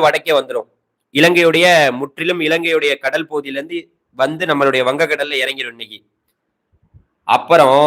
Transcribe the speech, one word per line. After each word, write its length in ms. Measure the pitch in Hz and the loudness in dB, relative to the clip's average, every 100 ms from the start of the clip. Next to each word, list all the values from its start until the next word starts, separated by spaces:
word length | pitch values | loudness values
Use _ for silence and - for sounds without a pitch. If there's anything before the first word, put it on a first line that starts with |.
| 160 | 4
வடக்கே 280 | 151 - 147 | 0 0 -2
வந்துரும். 280 | 131 120 107 _ _ _ _ 139 | -2 -6 -10 _ _ _ _ 2
இலங்கையுடைய, 520 | 165 175 165 160 175 170 143 123 | 2 4 2 4 4 4 2 0
முற்றிலும் 420 | 139 - 165 180 156 | -8 -8 -6 -4 -2
இலங்கையுடைய 440 | 170 170 160 147 135 | -2 0 -2 -2 -2
கடல் 260 | 135 151 151 | -4 -6 -6
பகுதியில 300 | 151 139 135 | -8 -8 -10
இருந்து 200 | 151 170 160 _ _ - | -10 -10 -12 _ _ -4
வந்து 260 | 135 156 175 | -4 -4 -4
நம்மளுடைய 300 | 147 139 127 127 | 0 0 0 0
வங்கக்கடல்ல 480 | 143 160 147 147 143 | -2 -2 -4 -6 -4
இறங்கிடும் 320 | 131 135 123 117 | -6 -6 -10 -14
இன்னைக்கு. 220 | 110 104 _ _ _ _ _ _ _ _ _ - _ _ - | -20 -20 _ _ _ _ _ _ _ _ _ -20 _ _ -2
அப்புறம் 520 | 123 - 165 139 139 | -2 2 4 6 4